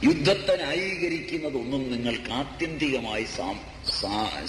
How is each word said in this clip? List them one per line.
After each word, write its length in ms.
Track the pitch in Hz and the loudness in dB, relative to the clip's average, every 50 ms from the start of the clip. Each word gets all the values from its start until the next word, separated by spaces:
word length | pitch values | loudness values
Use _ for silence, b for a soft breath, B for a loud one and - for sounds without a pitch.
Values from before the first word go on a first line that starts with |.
| - | 6
യുദ്ധത്തെ 520 | 285 339 - - - - - - - 185 | 6 6 6 6 4 4 4 4 4 2
ന്യായീകരിക്കുന്നതൊന്നും 1400 | 180 156 139 151 175 190 190 190 170 175 170 165 160 139 - 160 160 151 147 135 127 113 123 139 139 131 127 123 | 4 2 0 0 0 0 -2 -2 0 0 0 0 -2 -2 -4 -4 -4 -2 -2 -2 -2 -2 -2 -2 -2 0 -2 -2
നിങ്ങൾക്ക് 380 | 117 120 120 113 - - - | 0 0 0 -2 -2 -2 -4
ആത്യന്തികമായി 960 | 110 127 143 139 - - 165 160 160 147 151 143 131 123 117 110 107 107 113 | -2 -2 -4 -4 -4 -4 -4 -4 -2 -2 0 0 0 0 0 -2 -2 -2 -2
സാം-, 680 | 113 - - 90 95 98 - - - - - - - - - | -2 -4 -4 -4 -4 -4 -6 -8 -12 -12 -6 -4 -2 -2 0
സാ-, 460 | 101 98 101 107 110 95 76 71 76 | 0 0 0 0 0 0 -2 -2 -2